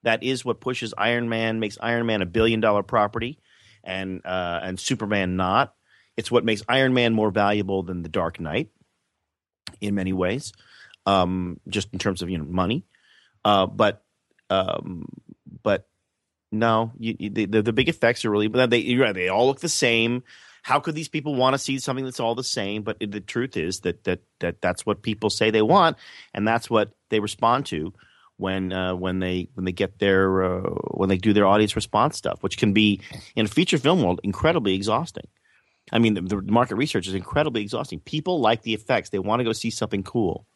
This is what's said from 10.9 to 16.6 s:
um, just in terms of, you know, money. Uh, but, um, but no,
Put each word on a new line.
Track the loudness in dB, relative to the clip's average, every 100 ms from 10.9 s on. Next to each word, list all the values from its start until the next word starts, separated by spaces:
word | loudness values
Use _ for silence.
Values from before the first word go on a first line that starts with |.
| -8 2
um, | 2 2 -2 -6 -10 -6
just | -6 -6
in | -4
terms | -4 -4
of, | -6
you | -6
know, |
money. | -4 -2 0 -2 -6 _ _ _ _ _
Uh, | 2 4 2
but, | 4 2 2 _ _ _ _ _
um, | 0 0 -4 -6 -12 -12 -16 -20 -20 -20 -6
but | 0 0 _ _ _ _ _ _ _
no, | 0